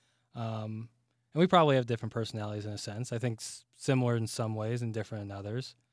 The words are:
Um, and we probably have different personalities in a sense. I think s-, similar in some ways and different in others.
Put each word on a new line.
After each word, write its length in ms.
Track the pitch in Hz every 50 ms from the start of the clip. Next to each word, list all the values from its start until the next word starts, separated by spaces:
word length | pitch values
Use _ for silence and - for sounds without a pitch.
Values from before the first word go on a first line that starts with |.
| _ _ _ _ _ _ -
Um, 560 | 120 117 113 110 110 110 107 110 110 113 113 _ _ _ _ _ _ _ _ -
and 60 | 151
we 60 | 175
probably 300 | 185 190 180 160 151 135
have 100 | 131 123
different 260 | 117 120 113 - 110 -
personalities 540 | 117 113 - - 110 104 107 107 107 104
in 60 | 107 104
a 60 | 101
sense. 320 | - - 101 107 123 -
I 80 | 120 117
think 220 | 123 123 113 110
s-, 240 | - - - - - _ _
similar 400 | _ - - 135 131 127 120 120
in 100 | 117 113
some 280 | 107 - - 117 110 110
ways 280 | 107 107 110 120 120 120
and 100 | 117 110
different 320 | 113 104 - 113 107 104
in 60 | 101
others. 440 | 101 98 98 101 110 123 131 - - _ _ _